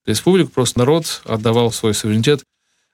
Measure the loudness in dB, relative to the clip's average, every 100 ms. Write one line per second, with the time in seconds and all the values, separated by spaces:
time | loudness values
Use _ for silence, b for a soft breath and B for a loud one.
0 | -4 -2 2 2 2 -2 -2 0 2 2
1 | -2 -10 -6 -4 0 0 0 0 -2 -2
2 | -2 0 2 0 -4 _ _ _ _